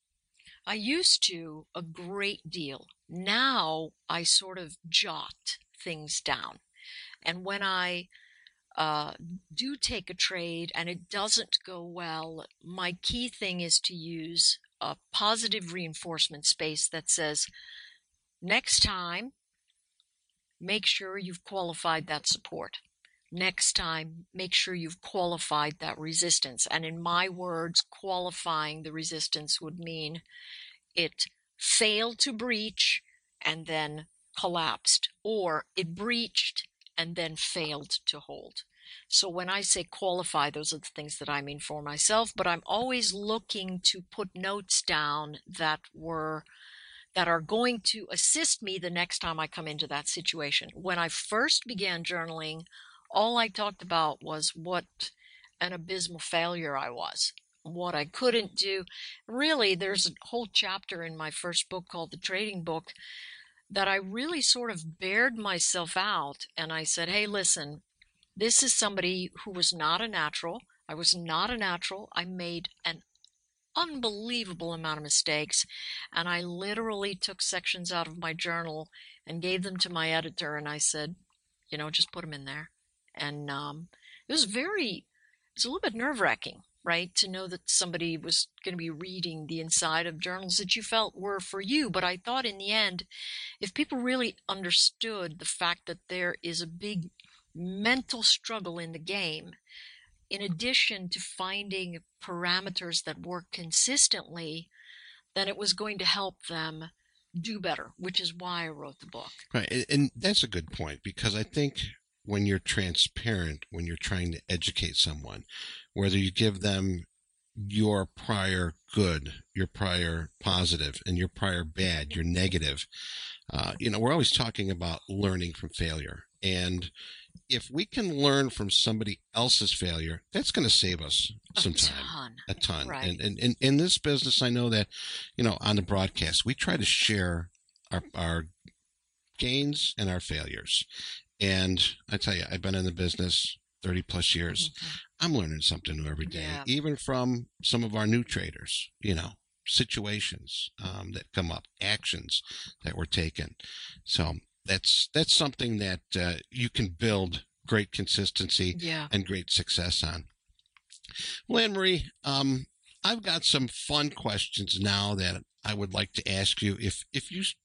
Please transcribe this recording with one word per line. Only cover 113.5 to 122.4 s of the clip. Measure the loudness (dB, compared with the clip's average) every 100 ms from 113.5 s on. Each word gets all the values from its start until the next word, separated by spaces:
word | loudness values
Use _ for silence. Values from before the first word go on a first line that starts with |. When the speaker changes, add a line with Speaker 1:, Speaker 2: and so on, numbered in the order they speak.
| -4 -8
Speaker 2:
when | -6
you're | -4 -4
trying | -2 0 0
to | -4 -2
educate | -2 0 0 0 2
someone, | 2 0 -8 -12 -14 -14 -14 -14 -6
whether | 2 4 6
you | 4
give | 4 2 4
them | 0 2 2 -2 -6 _ _ _ _
your | -10 -2 4 6 4 2
prior | -6 -2 2 2 2 0 -2 -2
good, | 2 4 2 -2 -12 -8
your | -2 -2
prior | 0 0 2 2 0 -4 -2
positive, | 2 4 4 2 -2 -4
and | 0 2
your | 0
prior | 0 0 0
bad, | -2 0 0 0 -2
your | 0
negative, | 2 4